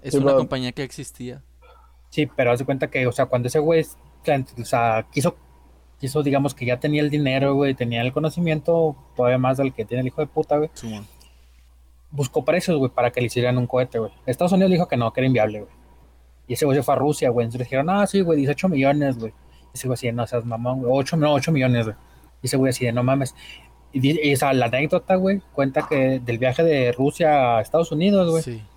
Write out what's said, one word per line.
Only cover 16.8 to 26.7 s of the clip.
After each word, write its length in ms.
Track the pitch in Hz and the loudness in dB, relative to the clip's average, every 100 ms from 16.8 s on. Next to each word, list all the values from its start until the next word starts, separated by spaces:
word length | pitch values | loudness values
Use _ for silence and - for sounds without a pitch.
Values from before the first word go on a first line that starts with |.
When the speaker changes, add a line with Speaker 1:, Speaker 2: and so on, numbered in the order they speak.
Speaker 3:
fue 120 | 131 | 2
a 20 | 139 | 0
Rusia, 320 | 143 147 135 | 0 0 0
güey. 160 | 120 | 0
Entonces 140 | 117 120 | -2 -4
le 60 | |
dijeron, 260 | 120 131 151 | -4 -2 0
"Ah, 160 | 196 202 | 2 2
sí, 160 | 196 | 2
güey, 160 | 175 156 | 2 2
dieciocho 320 | 139 147 190 | 2 0 0
millones, 480 | 151 135 147 143 123 | 2 2 2 0 -2
güey." 140 | 113 - - - - | -6 -12 -20 -20 -20
Y 20 | - | -10
ese 100 | 131 | -6
güey 80 | 127 | -4
así, 140 | 123 | -4
"No 140 | 117 113 | -4 -4
seas 200 | 123 117 | -4 -4
mamón, 320 | 113 120 131 | -6 -4 -4
güey. 100 | 120 | 0
Ocho, 200 | 135 135 165 | 0 0 0
no, 160 | 151 | 2
ocho 180 | 143 139 | 2 2
millones, 320 | 160 131 120 | 0 2 2
güey." 120 | 110 104 - - - _ | 0 -6 -16 -20 -20 _
Y 40 | 123 | -4
ese 100 | 135 | 0
güey 140 | 131 | 0
así 160 | 123 123 | 0 -2
de, 60 | |
"No 100 | 117 | 0
mames." 320 | 123 135 131 - - - - _ - | 0 0 -2 -8 -20 -20 -20 _ -10
Y 80 | 139 | -2
di-, 180 | 135 156 | 0 2
y 100 | 151 | 2
esa, 220 | 139 143 | 2 2
la 100 | 131 117 | 2 2
anécdota, 500 | 123 151 180 - 190 | 0 0 -2 0 0
güey, 260 | 190 196 - | 2 -2 -4
cuenta 340 | - 139 135 143 | -2 -2 -2 -2
que 340 | 147 131 131 | 0 2 0
del 180 | 120 117 | -4 -2
viaje 240 | 127 123 | 0 2
de 300 | 165 | 2